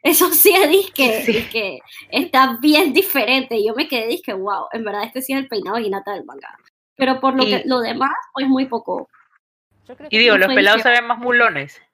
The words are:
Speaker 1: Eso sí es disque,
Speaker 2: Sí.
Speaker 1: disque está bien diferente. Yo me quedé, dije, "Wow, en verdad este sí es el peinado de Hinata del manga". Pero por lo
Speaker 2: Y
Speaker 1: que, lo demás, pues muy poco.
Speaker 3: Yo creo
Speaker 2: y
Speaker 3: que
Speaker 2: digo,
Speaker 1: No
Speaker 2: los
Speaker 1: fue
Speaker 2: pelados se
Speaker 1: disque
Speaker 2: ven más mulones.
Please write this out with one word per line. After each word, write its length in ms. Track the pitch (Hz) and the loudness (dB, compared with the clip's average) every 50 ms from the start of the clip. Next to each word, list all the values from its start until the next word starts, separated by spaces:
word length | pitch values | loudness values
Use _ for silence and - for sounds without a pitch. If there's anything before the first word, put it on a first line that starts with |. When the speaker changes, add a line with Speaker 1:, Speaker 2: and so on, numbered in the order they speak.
| _ | _
Speaker 1:
Eso 260 | - 320 - 370 349 | 2 4 4 2 2
sí 240 | 330 - - 415 339 | 2 4 4 4 4
es 160 | 381 370 294 | 4 4 4
disque, 520 | 330 392 392 - _ - 269 240 220 226 262 | 2 2 0 -2 _ 0 0 0 0 -2 -2
Speaker 2:
Sí. 60 | 240 214 | -2 -2
Speaker 1:
disque 460 | 226 - - - 226 208 190 143 123 _ _ - - - _ | -2 -4 -4 -6 -6 -6 -6 -10 -12 _ _ -20 -20 -18 _
está 480 | - 240 339 349 - 254 262 254 233 226 | -4 -4 -4 0 2 2 2 2 0 0
bien 320 | 247 302 302 302 381 302 233 | 2 4 4 4 2 4 2
diferente. 680 | 320 403 - - 277 220 214 262 269 254 - 233 220 208 | 0 0 2 -2 -2 0 0 0 -2 -2 -2 -2 -2 -2
Yo 80 | 220 214 | -2 -2
me 120 | 247 302 | -4 -4
quedé, 200 | 302 277 240 220 | -4 -4 -4 -4
dije, 260 | 226 233 233 - - 208 | -4 -6 -6 -6 -8 -8
"Wow, 340 | 190 190 202 202 - - - - | -6 -6 -6 -6 -6 -6 -8 -10
en 100 | 226 226 | -8 -8
verdad 200 | 208 196 208 214 | -8 -6 -8 -8
este 180 | 233 - 262 | -8 -8 -10
sí 120 | 262 - 269 | -6 -4 -4
es 60 | 269 | -6
el 80 | 269 | -4
peinado 280 | 269 240 208 - 185 208 | -6 -8 -8 -6 -4 -6
de 60 | 240 226 | -4 -4
Hinata 300 | 208 196 196 196 202 202 | -4 -6 -6 -8 -8 -10
del 120 | 175 - | -10 -12
manga". 320 | - 135 139 - - - _ _ _ _ _ _ _ _ | -16 -18 -20 -20 -20 -20 _ _ _ _ _ _ _ _
Pero 240 | - 269 262 262 262 | -2 -2 0 0 0
por 140 | - 269 254 | 0 0 0
lo 80 | 262 254 | 2 0
Speaker 2:
Y 60 | 214 | 0
Speaker 1:
que, 140 | 254 - - | 0 -2 0
lo 140 | 262 254 247 | -2 -2 0
demás, 320 | 233 220 - - 262 277 330 - - - _ | 0 -2 -2 -2 -2 -2 -4 -6 -10 -10 _
pues 140 | 269 277 | -4 0
muy 180 | 269 262 262 269 | 0 2 0 0
poco. 440 | 262 - - - - 180 - - _ _ _ _ _ _ _ _ _ _ _ _ _ _ _ _ | -2 -4 -8 -6 -6 -8 -8 -10 _ _ _ _ _ _ _ _ _ _ _ _ _ _ _ _
Speaker 3:
Yo 100 | - 247 | -20 -20
creo 120 | _ 190 | _ -10
Speaker 2:
y 20 | 202 | -4
Speaker 3:
que 80 | 208 220 | 0 2
Speaker 2:
digo, 140 | 233 240 214 | 4 6 6
Speaker 1:
No 40 | 190 | 4
Speaker 2:
los 60 | 185 | 4
Speaker 1:
fue 80 | 196 262 | 4 4
Speaker 2:
pelados 260 | 214 196 202 214 226 | 4 4 4 4 4
se 80 | 220 254 | 4 4
Speaker 1:
disque 120 | 240 240 | 4 4
Speaker 2:
ven 60 | 233 | 2
más 100 | 233 240 226 | 0 -4 -4
mulones. 600 | 240 247 240 240 240 226 170 143 139 139 - - _ _ | -2 0 2 4 2 2 2 -2 -10 -10 -14 -20 _ _